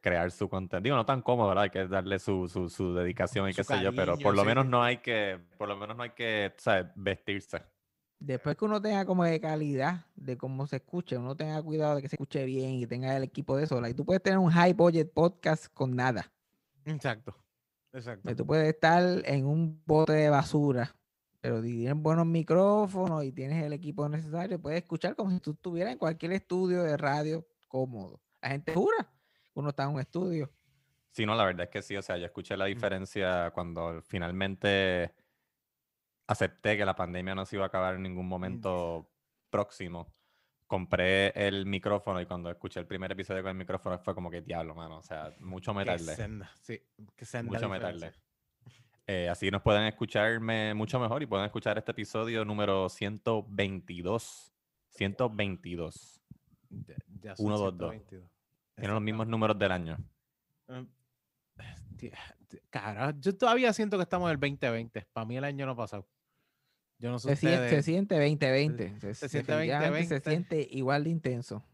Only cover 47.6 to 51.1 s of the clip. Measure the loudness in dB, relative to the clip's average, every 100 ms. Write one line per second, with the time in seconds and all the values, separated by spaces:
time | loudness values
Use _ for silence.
47.6 | -4 -4 -6 -8 -12 -16 _ _ _ _
48.6 | -20 _ _ _ -6 -2 -2 0 0 2
49.6 | 4 4 4 -2 -2 2 2 2 -2 -2
50.6 | -2 -2 -2 -2 -2